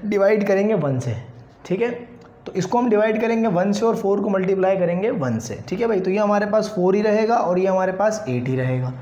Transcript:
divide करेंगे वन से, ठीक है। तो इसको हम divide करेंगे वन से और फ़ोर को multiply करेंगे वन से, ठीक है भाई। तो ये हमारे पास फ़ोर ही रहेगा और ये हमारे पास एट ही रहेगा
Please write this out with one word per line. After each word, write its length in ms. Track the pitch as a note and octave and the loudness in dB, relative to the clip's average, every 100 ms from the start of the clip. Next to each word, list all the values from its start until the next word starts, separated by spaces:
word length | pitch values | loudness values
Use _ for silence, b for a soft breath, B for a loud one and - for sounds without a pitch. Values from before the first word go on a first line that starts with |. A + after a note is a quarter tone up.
| G#3 | -2
divide 420 | G3+ G3 A3 G3+ | 2 4 2 2
करेंगे 260 | G3 G#3 G#3+ | 2 2 0
वन 240 | D3 C3 | 0 -2
से, 160 | A#2+ A2 - - - - - | -4 -6 -10 -20 -20 -20 -6
ठीक 160 | F#3 | -2
है। 80 | A#3+ A#3+ - - - - - | -2 -4 -14 -20 -20 -18 -8
तो 60 | |
इसको 240 | F#3+ - A#3+ | -6 -2 0
हम 120 | B3 | 2
divide 300 | G#3 A3 A3 | 2 2 0
करेंगे 260 | A3+ A3+ A3+ | 0 0 2
वन 220 | E3+ G3 | 2 0
से 140 | G3+ A#3 | 0 0
और 100 | A3 | 0
फ़ोर 240 | G3 G3+ | 0 0
को 80 | G3+ | 0
multiply 480 | F#3+ F#3+ F#3+ F#3 F#3+ | 0 0 2 2 2
करेंगे 320 | F3 F3 G#3+ | 0 0 -2
वन 260 | B3+ C3 A2 | -2 -2 -2
से, 180 | - G#2 - | -6 -10 -8
ठीक 120 | F#3 | -4
है 60 | A#3 | 0
भाई। 120 | G3+ | 0
तो 120 | F#3 | 0
ये 60 | G3 | 0
हमारे 280 | G#3 G#3 G#3 | 2 0 2
पास 220 | G#3+ G#3 | 0 0
फ़ोर 260 | F3+ F3+ G3 | 0 2 2
ही 60 | |
रहेगा 340 | G#3+ G#3 A3 A#3+ | 2 2 2 2
और 220 | E3+ F3+ | 2 0
ये 80 | F#3+ | 2
हमारे 240 | F#3+ F#3 | 0 0
पास 300 | F#3 G#3+ G#3+ B2+ | 0 0 0 -4
एट 180 | B2 B2+ | -4 -2
ही 80 | C3 | -2
रहेगा 360 | B2+ B2+ B2+ - | -2 -2 -4 -8